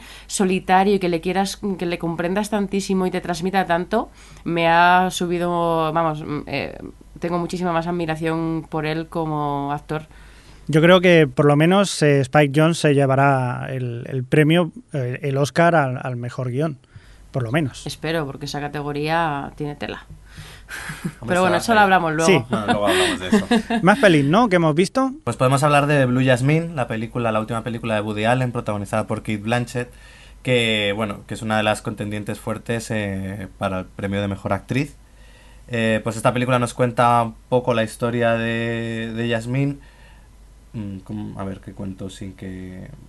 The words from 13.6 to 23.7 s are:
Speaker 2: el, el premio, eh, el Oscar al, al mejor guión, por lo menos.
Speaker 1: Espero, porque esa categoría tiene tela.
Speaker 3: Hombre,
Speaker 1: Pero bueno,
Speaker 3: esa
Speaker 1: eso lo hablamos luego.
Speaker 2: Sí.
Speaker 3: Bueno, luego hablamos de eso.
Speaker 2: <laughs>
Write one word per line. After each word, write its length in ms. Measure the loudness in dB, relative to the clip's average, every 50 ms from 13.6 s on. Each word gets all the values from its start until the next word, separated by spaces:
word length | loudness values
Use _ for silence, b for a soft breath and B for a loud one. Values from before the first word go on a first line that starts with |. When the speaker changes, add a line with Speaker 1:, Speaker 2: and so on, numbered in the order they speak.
| -8 -8
Speaker 2:
el, 340 | -8 -6 -6 -6 -8 -8 -8 -8
el 160 | -6 -6 -2
premio, 480 | 2 4 4 6 6 4 4 2 0 -4 -14 -16 _
eh, 280 | -6 -4 -4 -4 -6 -4
el 140 | -4 -2 0
Oscar 400 | 0 0 0 2 4 4 4 4
al, 240 | 4 2 0 -2 -6
al 140 | -6 -8 -6
mejor 340 | -6 -8 -8 -8 -6 -6 -4
guión, 280 | -2 -2 -2 -4 -4 -8 _ b b b b b b b b b
por 140 | -4 -4 -4
lo 80 | -2
menos. 340 | -2 -2 -2 -2 -6 -10 -12
Speaker 1:
Espero, 400 | -12 -12 -8 -6 -4 -4 -4 -4
porque 200 | -6 -8 -10 -10
esa 140 | -8 -8 -8
categoría 920 | -8 -6 -8 -8 -6 -6 -4 -4 -2 -2 0 0 0 -2 -2 -4 -8 -8 -10
tiene 220 | -8 -8 -8 -8
tela. 280 | -8 -10 -10 -10 -12 -14 -18 -20 -20 -20 B B B B B B B B B B B B B -12 B B -10 -10 -8
Speaker 3:
Hombre, 80 | -4 -2
Speaker 1:
Pero 120 | 0 2
bueno, 140 | 2 2 2 0
Speaker 3:
esa 60 | 2
Speaker 1:
eso 100 | 2 4
lo 60 | 4
hablamos 320 | 6 6 4 4 2 2
luego. 140 | 0 2 4 4
Speaker 2:
Sí. 120 | 4 4 2 0
Speaker 3:
Bueno, 160 | -2 -2 0
luego 200 | 0 0 0 2 2
hablamos 320 | 2 2 2 0 0 -4
de 80 | -2 2
eso. 180 | 2 2 2 2 0 0 0
Speaker 2:
<laughs> 180 | 0